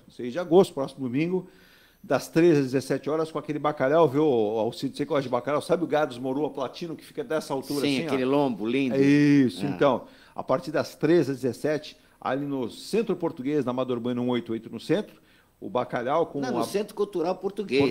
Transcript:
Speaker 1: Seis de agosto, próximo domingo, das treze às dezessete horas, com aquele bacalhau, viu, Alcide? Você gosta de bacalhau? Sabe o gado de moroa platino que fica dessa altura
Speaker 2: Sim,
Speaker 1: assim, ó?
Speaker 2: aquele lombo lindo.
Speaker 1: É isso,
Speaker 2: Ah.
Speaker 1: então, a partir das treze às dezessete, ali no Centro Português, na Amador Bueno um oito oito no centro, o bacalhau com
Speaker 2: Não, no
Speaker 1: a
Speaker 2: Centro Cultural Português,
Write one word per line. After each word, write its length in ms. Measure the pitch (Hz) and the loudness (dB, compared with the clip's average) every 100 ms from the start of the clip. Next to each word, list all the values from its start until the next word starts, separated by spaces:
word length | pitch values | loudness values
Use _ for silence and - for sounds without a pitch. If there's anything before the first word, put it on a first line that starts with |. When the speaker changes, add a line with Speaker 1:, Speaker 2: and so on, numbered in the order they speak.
| - | -12
Speaker 1:
Seis 240 | - 123 | -10 -8
de 60 | 147 | -6
agosto, 340 | 175 175 185 | 4 4 4
próximo 280 | - 131 - 127 | 0 -6 -6 -4
domingo, 400 | 131 170 185 - - - _ _ _ | -2 0 -2 -6 -18 -20 _ _ _
das 240 | - 127 - | -2 -2 0
treze 320 | 165 175 147 | 4 6 6
às 60 | 131 | 2
dezessete 440 | 135 - 139 147 | -2 -2 -4 -2
horas, 220 | 160 160 | -2 -2
com 80 | 151 | -6
aquele 200 | 139 147 | -6 -2
bacalhau, 480 | 151 151 135 160 156 | -2 0 4 6 4
viu, 140 | 139 | 4
Alcide? 720 | 156 120 104 113 110 - 135 - | 4 4 2 0 -2 -2 -6 -4
Você 80 | 147 | -2
gosta 180 | 147 | -2
de 60 | 131 | 0
bacalhau? 320 | 123 139 147 | -2 0 -2
Sabe 220 | - 180 | 0 0
o 40 | 160 | 2
gado 260 | 151 147 | 0 0
de 60 | 120 | -4
moroa 300 | 135 135 143 | -4 -2 -2
platino 460 | 139 123 - 170 143 | -4 -8 -8 -12 -12
que 100 | - | -14
fica 180 | - | -10
dessa 300 | 127 156 151 | -4 -4 -2
altura 280 | 139 123 143 | -6 -4 -2
Speaker 2:
Sim, 140 | 147 135 | 0 0
Speaker 1:
assim, 80 | |
ó? 40 | 160 | 0
Speaker 2:
aquele 180 | 139 127 | 0 2
lombo 400 | 143 139 101 107 | 2 2 0 -2
lindo. 280 | 135 131 135 | 0 0 2
Speaker 1:
É 60 | |
isso, 640 | 139 143 147 143 123 - 143 | 4 6 6 6 4 2 -4
Speaker 2:
Ah. 40 | |
Speaker 1:
então, 360 | - 139 113 - - - - | 2 4 2 -4 -20 -18 -8
a 80 | |
partir 280 | - 131 - | -2 -2 -2
das 240 | 151 123 - | -4 -4 -2
treze 360 | 151 175 135 | 4 4 2
às 60 | 131 | -2
dezessete, 560 | 127 110 147 151 - - _ - | -4 -4 -4 -4 -6 -20 _ -10
ali 260 | - 135 143 | -4 -4 -4
no 240 | 135 113 | -6 -6
Centro 460 | - - 208 220 180 | -10 -4 -2 -2 -2
Português, 480 | 165 - 131 151 | -4 -4 -2 -2
na 80 | 123 | 0
Amador 280 | 127 127 120 | -2 -2 -2
Bueno 200 | 120 123 | -2 -2
um 80 | 123 | 0
oito 220 | 123 113 | -2 -2
oito 180 | 113 117 | -6 -8
no 100 | 117 | -8
centro, 340 | - 175 208 - _ _ _ - | -2 -2 -2 -12 _ _ _ -16
o 80 | 110 | -6
bacalhau 560 | 120 123 123 120 160 165 | -4 -4 -4 0 0 0
com 160 | 143 | -4
Speaker 2:
Não, 100 | 131 | -4
no 80 | 117 | -2
Speaker 1:
a 40 | 113 | -2
Speaker 2:
Centro 280 | 170 151 | -4 -4
Cultural 420 | - 202 180 165 185 | -4 -4 -2 -2 -2
Português, 440 | 190 - 101 131 135 | -6 -6 -2 2 2